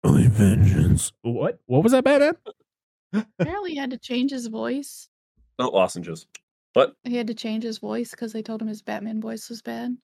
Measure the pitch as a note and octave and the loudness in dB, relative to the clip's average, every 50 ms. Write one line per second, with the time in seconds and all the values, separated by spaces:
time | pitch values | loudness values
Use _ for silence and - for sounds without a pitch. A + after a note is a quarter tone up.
0 | - E3+ C#3+ - - A#2+ G#2 G#2+ G#2 F#2+ - - G#2 G2 F#2+ E2 D2+ F2+ - - | 4 4 6 6 6 6 6 6 4 4 6 6 6 6 6 4 4 4 4 2
1 | - - _ _ - A#2 A#2+ G#2+ - G#2+ - _ _ - B2 C#3 F3 A#3 C4+ C4 | 2 -6 _ _ -6 -4 -2 -2 -2 -2 -4 _ _ 0 2 4 4 6 4 4
2 | B3+ C4+ C#4+ C#4 C#4+ D4+ D#4+ _ _ A3 - _ _ _ _ _ _ _ _ _ | 4 4 4 4 4 2 0 _ _ -20 -20 _ _ _ _ _ _ _ _ _
3 | _ _ - G#3+ A3 _ _ - F3 D4+ F4 G#4 G4+ F4+ D#4 C#4 C#4 B3+ C4 A#3+ | _ _ -6 -6 -6 _ _ -4 -4 -2 -2 -6 -6 -6 -6 -6 -8 -8 -8 -10
4 | - - B3 B3 B3 C#4 C#4 B3+ A#3 A3+ A3 A3 A3 A#3 B3+ C#4 C#4 - - - | -8 -6 -4 -2 -2 -2 -4 -6 -8 -8 -8 -6 -6 -4 -6 -6 -8 -10 -16 -20
5 | - _ _ _ _ _ _ _ _ _ _ - B2+ B2 - F#2+ F#2 F#2 - F2+ | -20 _ _ _ _ _ _ _ _ _ _ -4 -4 0 2 2 2 2 0 -8
6 | E2+ E2+ E2 E2 - _ _ - _ _ _ _ _ _ _ - C3+ B3+ - _ | -10 -10 -10 -12 -12 _ _ -20 _ _ _ _ _ _ _ 4 4 4 0 _
7 | _ B3 A#3+ A#3+ A#3 G#3+ A3+ - - A3+ G#3+ A3 A3+ A3+ A3 - - G#3 G#3+ A#3 | _ -6 -4 -4 -4 -6 -8 -8 -6 -6 -6 -4 -6 -6 -8 -8 -8 -8 -6 -6
8 | A#3+ A3 - - A#3+ A3 A3 A3 A3 A3+ A3+ A3 A3+ A3 G#3 G#3+ _ - G#3+ G#3+ | -6 -8 -10 -12 -12 -8 -8 -10 -10 -8 -8 -8 -8 -8 -8 -10 _ -10 -10 -8
9 | G3+ A3 A3 G#3+ A3 A3 A3+ A3 - - A#3+ G#3+ _ A#3+ A#3 A3+ A#3+ B3 B3 B3 | -8 -8 -8 -8 -8 -8 -10 -12 -12 -14 -16 -14 _ -12 -10 -8 -8 -8 -8 -10